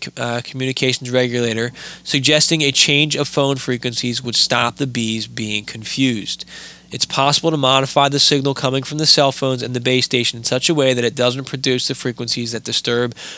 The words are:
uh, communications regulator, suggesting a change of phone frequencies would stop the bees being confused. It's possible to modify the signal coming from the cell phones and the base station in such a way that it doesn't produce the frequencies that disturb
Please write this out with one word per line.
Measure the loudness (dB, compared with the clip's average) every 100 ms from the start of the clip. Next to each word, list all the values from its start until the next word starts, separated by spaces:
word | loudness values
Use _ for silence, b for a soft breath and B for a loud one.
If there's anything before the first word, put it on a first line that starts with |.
| -6 -6
uh, | -4 -4
communications | -6 -6 -4 -2 -2 -2 -2
regulator, | 0 0 0 -2 -2 -4 B B B
suggesting | -4 0 4 4 4 2
a | 2
change | 2 4 4 2 0
of | -2
phone | 0 0 0
frequencies | -2 -4 -4 -4 -4 -4
would | 0 0
stop | 2 2 2 0
the | -4
bees | 0 -2 -2 -4
being | -6 -4 -4 -6
confused. | -10 -6 0 2 2 -4 -8 -12 B B B B
It's | -6 -2
possible | 2 4 4 2
to | 2
modify | 4 4 4 2 4
the | 4
signal | 2 2 2
coming | 0 0 -2
from | -2 0
the | 2
cell | 4 4
phones | 2 -2 -2
and | -4
the | -2
base | 2 2
station | 2 0 0 -2
in |
such | -2 0 2
a | 4
way | 4
that | 2 0
it | 2
doesn't | 0 0 -6
produce | -4 0 0 -2
the | -4
frequencies | -6 -6 -4 -4 -4
that | -6 -4
disturb | -4 0 0 0 B B